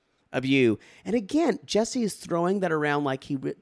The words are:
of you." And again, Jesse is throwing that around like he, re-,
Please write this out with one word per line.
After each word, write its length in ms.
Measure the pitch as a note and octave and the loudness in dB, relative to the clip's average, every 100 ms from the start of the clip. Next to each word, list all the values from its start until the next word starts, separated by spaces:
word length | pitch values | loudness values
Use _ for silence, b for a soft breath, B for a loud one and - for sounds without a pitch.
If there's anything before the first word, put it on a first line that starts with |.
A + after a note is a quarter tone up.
| _ _ _ | _ _ _
of 140 | C#3 C3 | -4 2
you." 340 | C#3 A#2+ G#2 b b | 4 4 2 b b
And 120 | F#3 A#3 | -2 -2
again, 440 | F#3+ D4 D#4+ F3+ - | 0 0 2 -2 -2
Jesse 380 | G#3 A3+ B3+ | -2 -2 -2
is 100 | G#3+ | -4
throwing 480 | - - E3+ F3 G3+ | -4 -4 -2 0 0
that 100 | F3+ | 0
around 320 | D#3+ D3 D3 | 0 0 0
like 220 | C#3+ C3+ - | -2 -4 -4
he, 100 | C#3 | -6
re-, 200 | C#3+ - | -6 -8